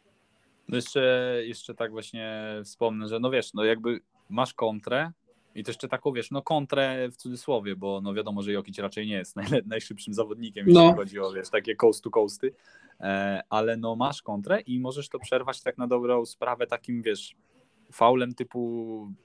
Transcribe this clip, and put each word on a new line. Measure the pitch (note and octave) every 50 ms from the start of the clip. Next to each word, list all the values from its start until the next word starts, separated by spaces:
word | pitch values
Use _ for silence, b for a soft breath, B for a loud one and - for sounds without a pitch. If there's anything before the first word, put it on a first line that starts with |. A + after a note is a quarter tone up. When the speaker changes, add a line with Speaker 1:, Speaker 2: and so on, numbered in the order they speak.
| _ _ _ _ _ _ _ _ _ _ _ _ _
Speaker 1:
No | - B2+
jeszcze, | B2 A#2+ - - C#3 C3 B2+ B2+ B2+ B2+ B2+ B2 A#2+ A2+
jeszcze | A#2 A#2 - - - A2+
tak | - A#2+ A2
właśnie | A2 A2 G#2 - - A#2 A2 A2 A2 G#2+ A2 G#2+ G#2+ G#2+ G2+
wspomnę, | - - - A#2+ A2+ A2 G#2+ A2
że | G#2+ A2+ A2+
no | B2 C3
wiesz, | C3+ B2 G#2+ - -
no | G#2 G#2+
jakby | A2 A2+ A2+ A2 A#2+ A#2+ - - _ _ _ _ -
masz | G2 A#2+ B2+ - -
kontrę | - A2+ A2 G#2+ G#2 - - B2 C#3 D#3+ E3+ E3 _ _ _ _ _ _ _ _
i | G#2+ G2+
to | A#2+
jeszcze | A2+ - -
taką, | B2 - - - D3
wiesz, | B2+ A#2+ A2 -
no | C#3 C#3
kontrę | - - E3 D3+ C#3 - D3 C#3 C3+ C3 C3 C3 B2+ B2
w | B2
cudzysłowie, | - - B2+ B2 A#2+ - D3+ C3+ A2 G2+ G2+ F#2+
bo | F#2 G2 G2 G2 G2
no | G2 G2+ G2
wiadomo, | G#2+ G#2 G#2+ G#2 G2+
że | G2+ G2+
Jokic | G2+ G2 G2 G#2 F#2+ -
raczej | G2+ G2 - G#2+ G#2+
nie | G#2+ G#2
jest | F#2+ F2+ - -
<laughs> | G2+
najle-, | G2+ G#2+ - A#2+ G2
najszybszym | G#2+ A2 A2+ - - G#2 - - G#2+ G2+
zawodnikiem, | A2+ A2 G#2+ G#2+ A#2 A#2 A2 G2+ G#2 G2
jeśli | F3+ F3 E3+ E3
Speaker 2:
No. | E3+ -
Speaker 1:
chodzi | G#2+ G2 F#2+ G2 G2+
o, | G2 F#2+
wiesz, | F#2+ F#2+ F#2+ -
takie | - G#2+ G2+ A2+ G#2
coast | - A#2+ A2+ G#2 - -
to | A2+
coasty, | - A#2 G#2+ G2+ - - - C3 - b b b b b b b b _
e, | - G2 G2 G2 G2 G2 G2 F#2 - -
ale | G#2+ G#2+ A2 A2+ A2+
no | A2+ A2+ A2+ A2+
masz | A2+ B2+ C#3+ C#3+ -
kontrę | - A2+ G#2 G2+ G2+ - F#3+ A2+
i | - B2+ B2 B2+
możesz | B2+ B2+ C3 C#3+ C#3 -
to | - B2+
przerwać | - - C3 B2+ B2+ C3+ B2+ -
tak | - C3 -
na | - B2
dobrą | B2 B2 B2 A#2+ A#2+ B2 A#2+ A#2
sprawę | - - - A#2+ B2 A#2+ A#2+ B2
takim, | - A#2+ - - - A#2+ A#2
wiesz, | A2+ A2+ G2+ F#2+ - - - _ _ _ _ _ _ _ _ _ _ _
faulem | - - A2+ A#2+ C3 B2+ B2 B2 A#2+
typu | - B2 - - B2 A#2+ A#2 A#2 A#2 A2+ A2+ A2+ G#2+ G#2 G2+ G2 - _